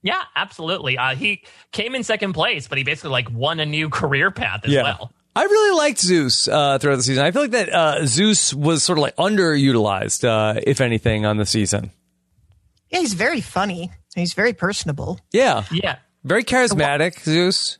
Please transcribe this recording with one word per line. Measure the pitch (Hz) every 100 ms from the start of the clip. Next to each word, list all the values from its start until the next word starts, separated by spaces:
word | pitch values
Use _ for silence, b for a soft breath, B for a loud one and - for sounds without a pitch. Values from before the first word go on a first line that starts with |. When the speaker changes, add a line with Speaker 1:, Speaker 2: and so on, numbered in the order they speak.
Speaker 1:
Yeah, | - 370 -
absolutely. | - 196 - 160 185 127 127
Uh, | 127
he | 131 107 98 B B B
came | - 220
in | 262
second | 233 214 196
place, | 170 190 190 120
but | 135
he |
basically, | 135 156 160
like, | 131 117
won | 117 139 160
a | 151
new | 151 156
career | 143 151 139 180
path | - 240 107
as | -
Speaker 2:
Yeah. | 139
Speaker 1:
well. | 131 113 117 _ _ -
Speaker 2:
I |
really | 392 415 415 359
liked | 294 240
Zeus, | 180 175 135 120 -
uh, | 143 143 139
throughout | 147 135
the |
season. | 123 135
I | 143
feel | 196
like | 294
that, | 233 190
uh, | 175 156 147 147
Zeus | 117 214 202 -
was | 135 147 160
sort | - 165
of, |
like, | 143 -
underutilized, | 180 208 175 147 139 120 104 98 107 -
uh, | 123 110 107 107 -
if | 135
anything, | 127 113 120 110 107
on | 107
the | 104
season. | - 101 101 - _ _ _ _ _ _ _ _ _ _
Speaker 3:
Yeah, | 359
he's | 311
very | 185 233 320
funny. | - - 202 175 175 - _
He's | - 175
very | - 226
personable. | 233 175 208 - 143 - 180 _
Speaker 2:
Yeah. | 202 262 123 101
Speaker 1:
Yeah. | 165 190 131 _ _
Speaker 2:
Very | 135 196
charismatic, | 240 254 240 147 143 143 165 -
Zeus. | - 160 180 190 - -